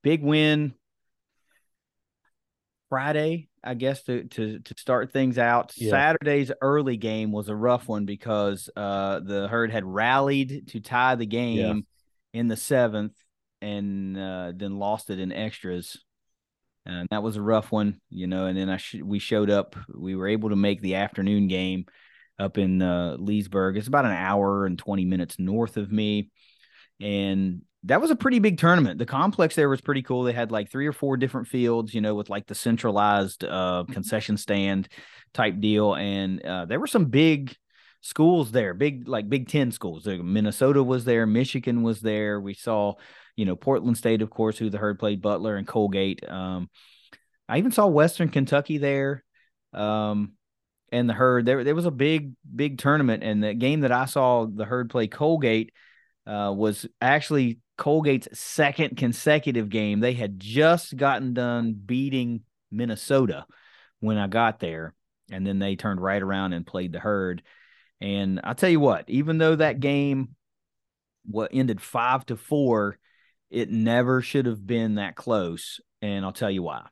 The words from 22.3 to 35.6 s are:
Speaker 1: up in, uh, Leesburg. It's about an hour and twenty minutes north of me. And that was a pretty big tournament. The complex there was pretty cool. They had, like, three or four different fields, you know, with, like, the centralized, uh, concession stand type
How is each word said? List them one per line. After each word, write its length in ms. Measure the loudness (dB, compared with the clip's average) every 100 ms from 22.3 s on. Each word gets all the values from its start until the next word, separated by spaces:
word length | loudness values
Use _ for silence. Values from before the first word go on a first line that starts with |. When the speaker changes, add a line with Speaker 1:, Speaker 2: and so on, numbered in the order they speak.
| _
Speaker 1:
up 180 | -4 0
in, 240 | 2 2
uh, 340 | 2 0 -2 -4
Leesburg. 560 | -2 -2 -2 0 0 -2
It's 100 | 0
about 200 | 2 2
an 60 |
hour 540 | 0 0 2 2 2 0
and 120 | -2
twenty 260 | -4 -2
minutes 340 | 0 0 -4 -4
north 380 | -4 -2 -2 -4
of 160 | -4
me. 380 | -2 0 -2 -4 _ _ _ _ _ _ _
And 640 | -4 -2 0 0 -2 -4 -12 _
that 160 | 0 2
was 100 | 2
a 60 | 2
pretty 240 | 2 4
big 180 | 4 4
tournament. 400 | 6 6 4 0
The 80 | -4
complex 480 | 0 0 2 2
there 140 | 4 2
was 120 | 2
pretty 220 | 0 -4
cool. 200 | 0 0
They 120 | 0
had, 180 | 0 -2
like, 180 | -2 -4
three 160 | -4 -4
or 60 |
four 240 | -2 -2 0
different 320 | 0 -2 -4
fields, 460 | 0 2 2 0
you 80 | -2
know, 120 | -2
with, 140 | -2 -4
like, 180 | -6 -8
the 80 |
centralized, 880 | -6 0 0 2 2 4 4 2 -4
uh, 420 | -6 -2 0 -2 -4
concession 460 | -8 -4 -4 -2 -4
stand 500 | 0 0 2 0 -4 -10 -20 -20 _
type 280 | 0 0 2